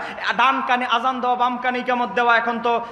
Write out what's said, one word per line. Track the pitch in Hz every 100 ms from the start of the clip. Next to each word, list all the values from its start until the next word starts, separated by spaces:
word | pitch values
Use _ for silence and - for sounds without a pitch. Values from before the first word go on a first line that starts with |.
| - - - 220
ডান | 247 269 247
কানে | 247 247
আজান | 233 262 254
দেওয়া, | 247 247
বাম | 240 247
কানে | 254 247
ইকামত | 247 247 240
দেওয়া। | 190 240 233
এখন | 233 233
তো | 233 233 233